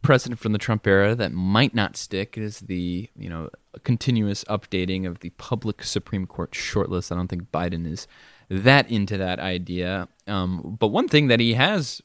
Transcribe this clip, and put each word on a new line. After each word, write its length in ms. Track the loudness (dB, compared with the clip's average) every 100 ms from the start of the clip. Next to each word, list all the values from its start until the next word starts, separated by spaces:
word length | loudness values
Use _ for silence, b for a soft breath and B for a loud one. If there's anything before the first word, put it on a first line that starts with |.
precedent 360 | 4 4 4 -4
from 140 | 0
the 60 | 0
Trump 280 | 2 2 6
era 300 | 6 6 2
that 160 | -2
might 420 | 0 2 4 4
not 220 | 2 -2 -4
stick, 420 | -8 -6 -6 -6
is 220 | -8 -8
the, 500 | -6 -4 -2 -4 -8 -12
you 120 | -10
know, 220 | -10 -10 -14 _ -10
continuous 640 | -2 0 2 0 0 -2
updating 600 | -4 -6 -2 -2 -2 -2
of 140 | -4 -8
the 120 | -14
public 520 | -12 -6 -6 -4 -6
Supreme 440 | -4 -6 -4 -6 -6
Court 260 | -6 -8
shortlist. 580 | -8 -4 -2 -2 -2 -4
I 60 | -4
don't 100 | -4
think 240 | -6 -4
Biden 400 | -4 -2 -4 -6
is 160 | -8 -12 b b b b
that 400 | 0 6 6 4
into 300 | 0 0 -2
that 220 | -2 -2
idea. 640 | -2 -4 -4 -4 -2 -4 -6 _ -6
Um, 480 | -2 -2 -4 -6 -2
but 100 | 0
one 200 | 2 2
thing 180 | 4 4
that 140 | 4
he 140 | 4
has 460 | 2 2 0 -4 -8